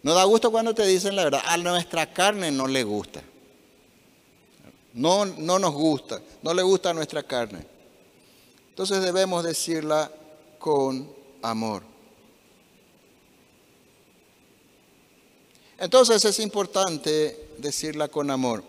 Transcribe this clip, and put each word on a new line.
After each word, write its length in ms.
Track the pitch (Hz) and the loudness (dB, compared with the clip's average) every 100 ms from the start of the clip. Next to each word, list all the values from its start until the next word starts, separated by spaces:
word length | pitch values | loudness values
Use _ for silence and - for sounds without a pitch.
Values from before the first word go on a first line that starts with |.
No 120 | 139 | 4
da 80 | 175 | 4
gusto 300 | 190 220 233 | 6 6 4
cuando 200 | 226 226 | 0 0
te 140 | 220 202 | 2 4
dicen 300 | 185 202 196 | 4 2 0
la 80 | |
verdad. 180 | 156 135 - | 0 0 0
A 100 | 170 | -2
nuestra 560 | 175 175 175 165 156 | 0 -2 -2 -4 -4
carne 400 | - 190 208 170 | 2 2 2 -2
no 160 | 135 131 | -2 0
le 160 | 135 | 0
gusta. 380 | 110 104 92 73 - - - _ _ _ _ _ _ _ _ _ _ _ 71 _ _ | -2 -4 -6 -16 -18 -20 -20 _ _ _ _ _ _ _ _ _ _ _ -20 _ _
No, 320 | 113 151 196 202 | -2 2 2 0
no 320 | 156 156 185 | -4 -2 0
nos 160 | 185 | 0
gusta, 480 | 147 160 143 - 113 - - | 0 0 0 -4 -12 -14 -10
no 120 | 156 | -4
le 80 | 180 | 0
gusta 280 | 185 190 180 | 2 2 0
a 40 | |
nuestra 280 | 165 151 156 | -4 -6 -8
carne. 440 | - 127 113 90 73 - - _ _ _ _ _ _ _ _ | -6 -6 -6 -10 -18 -20 -20 _ _ _ _ _ _ _ _
Entonces 320 | - 190 196 | -8 -2 0
debemos 420 | 185 180 190 175 | 0 0 0 0
decirla 680 | 170 160 - 165 151 156 151 - - - _ - | -2 -4 -4 -4 0 0 -2 -10 -20 -20 _ -8
con 540 | 160 143 135 131 147 - - - | 0 2 0 -4 -10 -20 -20 -8
amor. 400 | 117 113 110 101 - - - _ _ _ _ _ _ _ _ _ _ _ _ _ _ _ _ _ _ _ _ _ _ _ _ _ _ _ _ _ _ _ _ _ _ _ _ - | -6 -4 -4 -6 -10 -20 -20 _ _ _ _ _ _ _ _ _ _ _ _ _ _ _ _ _ _ _ _ _ _ _ _ _ _ _ _ _ _ _ _ _ _ _ _ -12
Entonces 460 | 185 254 240 220 | 4 6 6 4
es 140 | 208 202 | 2 0
importante 1080 | 214 208 185 196 190 156 156 151 151 - - - | -4 -4 -2 0 0 -2 -2 0 0 -4 -20 -12
decirla 500 | 147 - 156 151 147 | -8 -6 -8 -6 -4
con 220 | 151 143 | -4 -4
amor. 340 | 131 127 110 | -2 -2 -4